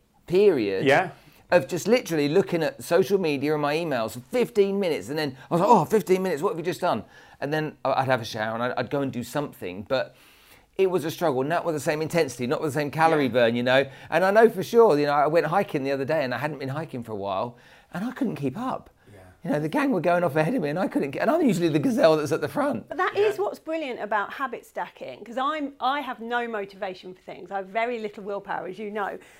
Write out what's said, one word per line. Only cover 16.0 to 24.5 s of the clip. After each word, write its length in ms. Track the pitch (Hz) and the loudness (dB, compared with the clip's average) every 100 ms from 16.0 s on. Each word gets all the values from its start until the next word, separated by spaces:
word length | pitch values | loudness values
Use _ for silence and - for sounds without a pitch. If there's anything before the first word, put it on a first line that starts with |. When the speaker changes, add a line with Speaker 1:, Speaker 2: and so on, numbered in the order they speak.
| 131 | 0
Speaker 1:
day 180 | 156 | 0
and 100 | 127 | 0
I 40 | 120 | -2
hadn't 220 | 151 139 | -4 -6
been 100 | 135 | -6
hiking 340 | 147 160 127 | -6 -8 -10
for 80 | 117 | -8
a 40 | 104 | -6
while 420 | 98 95 120 - - - _ | -4 -4 -4 -8 -20 -20 _
and 100 | 180 | -8
I 80 | 240 | -8
couldn't 240 | 254 226 147 | -4 -4 -2
keep 200 | 139 160 | -6 -4
up. 320 | 262 - - _ - | -6 -8 -12 _ -20
Speaker 2:
Yeah. 80 | - - _ | -20 -20 _
Speaker 1:
You 60 | 170 | -4
know, 100 | 151 | -2
the 80 | 151 | -2
gang 220 | 294 285 | -2 0
were 100 | 185 | 0
going 240 | 170 175 | 2 2
off 100 | 170 | 2
ahead 200 | 156 156 | 0 0
of 80 | 254 | 0
me 80 | 143 | -2
and 80 | 165 | -2
I 100 | 208 | -2
couldn't 220 | 294 139 | -2 -4
get, 100 | 147 | 0
and 100 | 208 | 0
I'm 120 | 330 | 2
usually 260 | 269 165 170 | 2 2 2
the 100 | 147 | 2
gazelle 380 | 262 233 160 156 | 0 4 6 4
that's 160 | 147 | 2
at 80 | 156 | -2
the 80 | 147 | -2
front. 400 | 277 285 - - | -2 -2 -2 -8
Speaker 3:
But 80 | 302 | -4
that 160 | 392 | -2
Speaker 2:
Yeah. 120 | 392 415 | 2 0
Speaker 3:
is 120 | 381 | 0
what's 200 | 415 - | -4 -6
brilliant 420 | 320 320 277 226 | -8 -6 -6 -8
about 320 | 208 214 - | -4 -2 -4
habit 320 | - 269 | -6 -8